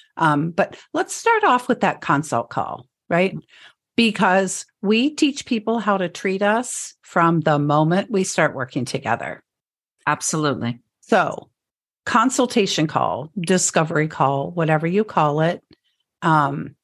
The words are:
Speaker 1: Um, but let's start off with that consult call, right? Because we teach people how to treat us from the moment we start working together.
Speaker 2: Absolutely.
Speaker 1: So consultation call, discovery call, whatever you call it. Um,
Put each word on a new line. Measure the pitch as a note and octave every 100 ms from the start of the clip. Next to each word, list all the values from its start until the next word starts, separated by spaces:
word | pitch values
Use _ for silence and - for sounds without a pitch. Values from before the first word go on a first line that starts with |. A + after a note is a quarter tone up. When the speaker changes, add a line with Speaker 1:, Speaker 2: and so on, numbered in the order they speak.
| _ -
Speaker 1:
Um, | D#3+ D3 E3
but | E3 F3 - -
let's | D#4 F#4+ -
start | A#4 A4 G4+
off | B3 -
with | A#3
that | F#3 -
consult | - D3 - A#2+ -
call, | - D#2 - - _ -
right? | E3+ F#3+ - - - - _ _ -
Because | A3+ G#3 G3 F#3+ F#3 - - _
we | G3+ A3 C#4+
teach | D4 D4 C4 -
people | A3+ G#3+ A3+
how | G3+ G3
to | F3
treat | - G3 F#3+
us | G3+ A3+ A#3+ - - -
from | - F3+ E3+ E3+
the | D#3 D3
moment | D3 D3+ D#3 F#3 G3+
we | G3 F#3
start | - D3+
working | A2 B2+ D3
together. | A#2+ C3+ G#2+ A#2 C#2+ - _ _ _ _ _ _ D3
Speaker 2:
Absolutely. | D3 - D#3+ D3+ B2+ A#2 A#2+ _ _
Speaker 1:
So | - G3+ D#3+ - - _ _ _ _ _ -
consultation | A#3 B3 C4+ B3 A#3 G3 - D#3
call, | - B1+ G2 D#3 G3
discovery | E3 F#3 - F3 D#3 D#3 D#3
call, | - C#3 C#3 E3+
whatever | F3 D#3+ D#3 E3
you | G3 A3
call | F3+ D3+ D3+
it. | D#3+ - _ _ _ _ _ _
Um, | E3+ D#3 C#3+ D3 - -